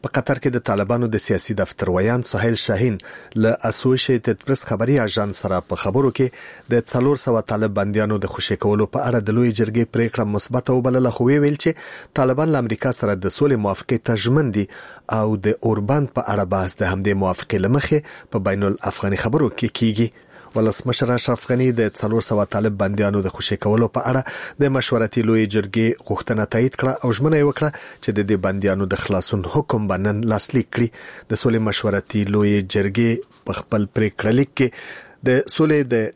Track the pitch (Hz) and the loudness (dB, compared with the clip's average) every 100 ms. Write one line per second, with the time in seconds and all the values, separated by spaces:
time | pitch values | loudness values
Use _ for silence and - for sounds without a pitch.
0 | 127 143 127 131 139 120 - 101 101 120 | -2 -2 0 -2 0 -2 -2 -2 0 0
1 | 120 110 - 95 - 104 95 - 92 90 | 0 0 0 0 0 -2 -4 -2 -2 2
2 | 104 123 123 104 117 113 - 98 123 98 | 2 0 0 0 0 0 0 2 0 -2
3 | - - - 113 110 - 113 - 131 131 | -8 -20 -8 0 2 2 -2 0 2 2
4 | - 123 - 107 - 135 - 101 117 143 | 2 0 0 -4 -2 -2 0 -2 2 2
5 | 110 107 101 95 95 92 - 92 101 110 | 2 -2 -2 -2 -2 -2 -2 -4 0 2
6 | 139 120 127 - - - - 120 - 123 | 0 2 -2 -2 -20 -20 -2 0 0 0
7 | 131 143 - 113 107 107 110 101 101 104 | 2 2 2 0 0 -2 0 0 0 0
8 | 107 107 95 - - 98 104 104 107 - | 0 0 -4 -4 -2 0 2 2 0 0
9 | 123 120 104 110 120 110 107 113 113 117 | 0 0 0 2 2 2 0 0 0 0
10 | 117 - 107 104 - 123 - 127 123 127 | 0 0 -2 0 0 -2 0 0 2 2
11 | 127 113 123 147 143 147 - 160 - - | 0 2 2 4 2 2 0 -2 -10 -18
12 | - - 131 127 160 147 120 110 135 - | -8 0 2 2 2 0 0 -2 -2 0
13 | 107 98 95 - 147 123 104 95 - 117 | 0 0 -2 2 2 2 0 -2 -2 -4
14 | - 113 117 139 139 101 98 - - - | 0 0 2 2 2 0 -2 -6 -20 -18
15 | - 110 107 110 104 110 113 104 104 143 | -4 -2 0 0 0 0 0 0 0 0
16 | 139 - - 101 95 95 92 - 92 95 | 0 -4 -2 -2 0 -2 -2 -2 -2 0
17 | 98 98 95 80 - 101 95 139 - 151 | 0 0 0 -2 -2 -2 2 0 2 -2
18 | 151 - - 117 98 98 101 101 98 - | -2 -20 -8 -4 -2 0 0 -2 -4 -4
19 | 101 98 113 147 131 - 117 - 113 107 | -2 -2 0 0 0 -2 -4 0 0 2
20 | 117 - - - - 113 110 - 127 117 | -2 -4 -20 -20 -8 -2 0 0 -2 -2
21 | 123 123 - 117 - 127 127 117 107 - | 0 0 0 -2 -2 2 2 2 0 0
22 | 110 113 107 104 101 104 110 98 98 101 | 0 0 2 0 0 0 0 0 -2 2
23 | 101 101 95 - - 104 104 107 117 - | 0 0 -2 -4 -4 -2 2 2 2 0
24 | - 131 - - - - 139 135 120 120 | 0 -2 -2 -10 -14 0 0 2 0 0
25 | 110 - 110 113 107 107 98 113 113 113 | 0 0 2 2 2 0 0 0 0 0
26 | - 104 - 110 107 113 127 - 131 - | -4 -6 -2 -2 0 0 0 0 -2 -2
27 | 127 107 147 156 147 - 151 - - - | -2 0 2 2 2 0 -4 -4 -20 -8
28 | - 104 101 101 95 98 98 95 98 95 | -4 -2 0 0 0 0 0 0 0 -2
29 | - 98 - 107 85 147 143 120 104 92 | -2 -2 0 -2 -2 -4 -2 -2 0 -2
30 | 104 104 113 107 - 127 - - 117 - | 0 0 0 0 0 -2 -2 -2 -2 -4
31 | - - - 110 131 113 110 98 110 98 | -20 -20 -4 0 2 2 0 0 0 -2
32 | - 107 101 104 104 104 95 104 101 101 | 0 -2 0 2 4 2 2 0 0 2
33 | 117 117 - - - 98 - 107 101 - | 2 0 -6 -14 -8 -8 -2 -2 0 0
34 | 107 - 110 120 139 - 127 - - - | -2 0 0 2 2 0 0 0 -18 -18
35 | - - 127 127 - - 156 151 131 120 | -20 -4 0 2 2 2 2 2 2 0
36 | 107 | -2